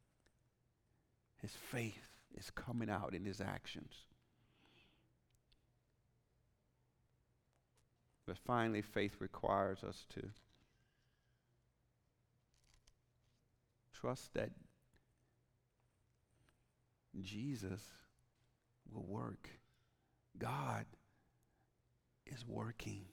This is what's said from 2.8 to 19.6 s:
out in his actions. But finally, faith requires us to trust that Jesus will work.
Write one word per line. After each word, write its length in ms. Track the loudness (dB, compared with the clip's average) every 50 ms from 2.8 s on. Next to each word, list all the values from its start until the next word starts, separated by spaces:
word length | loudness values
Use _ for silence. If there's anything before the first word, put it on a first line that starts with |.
| 2 2
out 240 | 2 2 2 0 -2
in 120 | -2 -2
his 160 | -2 -2 -2
actions. 640 | -2 -2 -2 -4 -4 -8 -8 -8 -10 -12 -14 -18 -20 -20 -20 -20 _ _ _ _ -20 -20 -20 -20 -20 -20 -20 -20 -20 -20 -20 _ _ _ _ _ _ _ -20 -20 _ -20 -20 -20 _ _ _ _ _ _ _ _ _ _ _ _ _ _ _ _ _ _ _ _ _ _ _ _ _ _ _ _ _ _ _ _ _ _ _ _ _ _ _ _ _ _ _ -20 -20 _ _ _ _ _ _ _ -6
But 120 | -4 -4
finally, 440 | -2 4 6 8 8 8 8 6 4
faith 380 | 4 4 4 4 4 4 4 0
requires 640 | -4 -4 -2 2 4 6 8 8 8 6 4 2 -2
us 220 | -4 -6 -6 -10 -10
to 220 | -8 -6 -6 -8 -8 -12 -18 -20 -20 -20 -20 _ _ _ _ _ _ _ _ _ _ _ _ _ _ _ _ _ _ _ _ _ _ _ _ _ _ _ _ _ _ _ _ _ _ _ _ _ _ -20 -20 -20 -20 -20 -20 -20 -20 _ _ _ _ _ _ _ _ _ _ _ _ _ _ _ _ _ _ _ -10
trust 400 | -4 0 0 0 -2 -4 -4 -2
that 180 | 0 0 0 -2 -8 -16 -20 -20 _ _ _ -20 -20 _ _ _ _ _ _ _ _ _ _ _ _ _ _ _ _ _ _ _ _ _ _ _ _ _ _ _ -20 -20 -20 -20 _ _ _ _ _ _ _ _ _ _ _ -8 -6
Jesus 600 | -6 -4 -2 -2 0 0 0 0 -2 -2 -2 -4 -6 -10 -16 -20 -20 -20 _ _ -20 _ _ _ _ _ _ _ _ _ _ _ -14 -10
will 140 | -8 -6 -4
work. 440 | -4 -2 -2 -2 -2 -4 -8 -10 -16 -16 -18